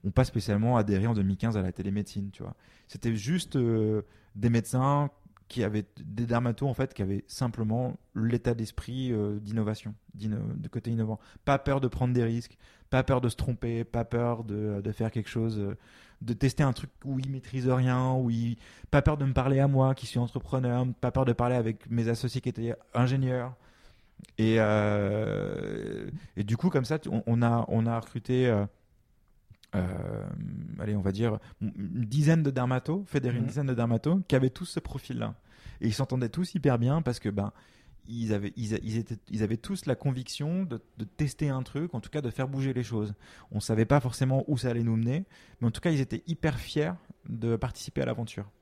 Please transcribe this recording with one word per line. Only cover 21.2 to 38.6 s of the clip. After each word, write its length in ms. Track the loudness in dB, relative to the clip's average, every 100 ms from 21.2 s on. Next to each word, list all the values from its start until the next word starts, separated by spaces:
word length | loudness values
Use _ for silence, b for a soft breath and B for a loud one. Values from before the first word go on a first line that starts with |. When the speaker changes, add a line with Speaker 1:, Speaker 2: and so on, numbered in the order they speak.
| 2
Speaker 1:
de 80 |
parler 220 | 4 2 2
avec 340 | 0 -2 -2
mes 160 | 0 2
associés 340 | 0 0 -2
qui 80 | -4
étaient 240 | -4 -4 -6 -4 2
ingénieurs. 600 | 2 2 0 0 -4 -10 b b b b b b -20 0
Et, 160 | 4 6
euh... 1500 | 6 4 4 2 2 0 0 -2 -2 -4 -6 -6 -6 -8 -8 -10 B -6
et 60 |
du 140 | -2 0
coup, 120 | 2
comme 160 | 0 0
ça, 120 | -4
tu, 100 | -2
on, 120 | -4 0
on 140 | 2
a, 220 | 4 2 2
on 180 | 2 2
a 140 | -2
recruté, 480 | -4 -10 0 2 4
euh, 180 | 4 0 _ _ _ _ _ _ _ _ -20 -6 -2
euh, 480 | -2 -2 -6 -6 -8 -8 -8 -8 -10 -8
allez, 160 | -4 0
on 60 |
va 100 | 0
dire, 280 | 0 0 0 B B
une 440 | -8 -6 -6 -4 -2
dizaine 380 | 2 4 4
de 80 | 4
dermatos, 520 | 0 0 0 -2 -4 -2
fédéré 280 | -2 0 0
une 80 |
Speaker 2:
Mhm. 40 | -2
Speaker 1:
dizaine 180 | -2 -2
de 60 |
dermatos, 480 | 0 2 2 2 0 2
qui 80 | 4
avaient 140 | 4
tous 160 | 0 -8
ce 140 | -6
profil-là. 560 | -8 -10 -8 -6 -6 -8 B B B B
Et 60 | -2
ils 60 |
s'entendaient 360 | 0 0 0 -2
tous 260 | -2 -2 2
hyper 240 | 2 4
bien 220 | 4 2
parce 180 | 2 -2
que, 80 | -2
ben, 240 | 0 -2 -6 b b b b -12
ils 260 | -6 0
avaient, 200 | 0 -2
ils, 240 | -6